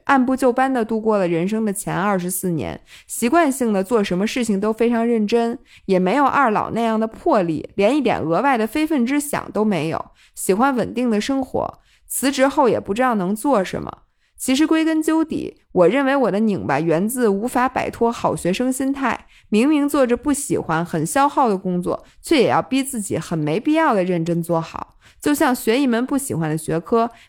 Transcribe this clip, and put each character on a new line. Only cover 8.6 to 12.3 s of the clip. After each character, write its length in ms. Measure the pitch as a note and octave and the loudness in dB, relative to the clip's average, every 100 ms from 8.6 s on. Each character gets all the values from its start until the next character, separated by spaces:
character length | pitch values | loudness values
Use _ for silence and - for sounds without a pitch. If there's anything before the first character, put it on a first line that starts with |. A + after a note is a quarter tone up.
| A3 | 0
非 180 | D4+ | -2
分 220 | D#4 D4+ A#3 | 0 0 0
之 140 | C#4+ | 0
想 280 | D4 - - | -2 -6 -4
都 120 | G3+ | -2
没 260 | G#3+ F3+ D#3+ | 0 0 -2
有， 160 | - - - _ | -4 -8 -18 _
喜 180 | - - | -6 -2
欢 220 | F#3+ C4+ | 2 2
稳 180 | B3+ F2+ | 2 -2
定 160 | G#3+ B3 | -2 0
的 120 | G#3 | 0
生 200 | G#3+ C4+ | 0 -2
活。 380 | C4 - - - _ _ - | -2 -4 -4 -8 _ _ -12
辞 220 | - C4 | -4 -2